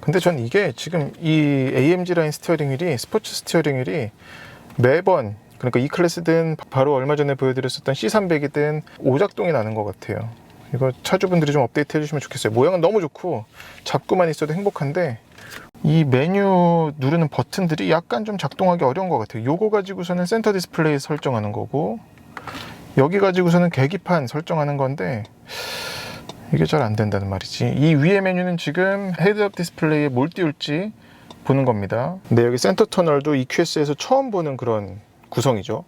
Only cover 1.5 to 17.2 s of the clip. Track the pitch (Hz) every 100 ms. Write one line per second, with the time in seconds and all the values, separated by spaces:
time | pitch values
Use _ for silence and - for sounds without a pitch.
1.5 | 139 131 131 135 180 180 170 156 147 -
2.5 | 165 147 131 175 127 - 220 - - -
3.5 | 170 151 135 127 180 107 - - - -
4.5 | - - - 123 147 190 180 113 101 -
5.5 | - 127 120 135 - 170 170 165 165 165
6.5 | 156 - 135 135 139 131 147 143 135 131
7.5 | 127 131 - - - 220 220 196 160 143
8.5 | - 147 151 - - 151 131 196 - 196
9.5 | 147 107 110 104 98 - 104 113 113 -
10.5 | - - 127 131 127 - 185 190 175 147
11.5 | 147 120 - 147 160 151 151 - 127 117
12.5 | 110 143 185 165 214 160 - 185 135 107
13.5 | - - - - 139 - 185 170 151 151
14.5 | 160 202 - 139 160 170 113 _ - -
15.5 | - - - - 160 151 123 151 196 196
16.5 | 185 175 170 160 147 135 165